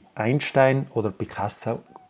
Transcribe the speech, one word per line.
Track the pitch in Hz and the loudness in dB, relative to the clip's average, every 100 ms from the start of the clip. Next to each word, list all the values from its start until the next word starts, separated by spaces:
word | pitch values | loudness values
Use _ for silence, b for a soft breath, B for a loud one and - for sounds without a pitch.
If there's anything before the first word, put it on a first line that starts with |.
| - | -10
Einstein | - 110 143 - 135 131 135 135 | -4 0 0 2 4 4 4 -2
oder | 117 104 | -4 -4
Picasso, | - - - 101 - 113 117 - - - | -4 -8 -6 -4 -4 -6 -6 -10 -20 -12